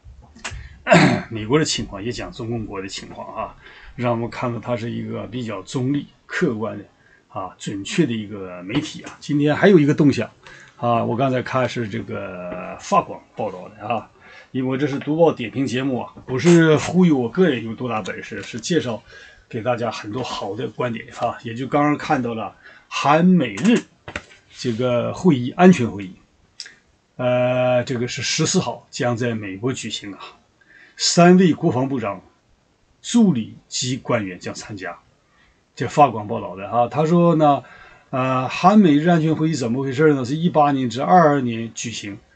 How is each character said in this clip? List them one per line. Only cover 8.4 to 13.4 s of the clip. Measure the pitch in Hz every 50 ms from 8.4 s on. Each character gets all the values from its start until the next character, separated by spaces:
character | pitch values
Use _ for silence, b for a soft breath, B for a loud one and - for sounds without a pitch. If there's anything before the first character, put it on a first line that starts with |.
| 95 92 90 90 90
媒 | 92 110 151
体 | 151 - - - -
啊。 | - - -
今 | - - 143 147
天 | 143 151 147
还 | - - 196
有 | 208 170
一 | 147
个 | 139 147
动 | - 160 143
向 | 120 - 107 - - _ B B B B B B B B
啊， | - 120 117 117 117
我 | 113 120
刚 | 110 139 135
才 | 127 127
看 | 113 - - 131 127 117
是 | - 131 117 104
这 | 104 113 98
个 | 95 113 98 101 98 92 90 90 90 90 90 90 90 90 -
法 | - - 202 -
广 | - - 101 87 - _ _
报 | -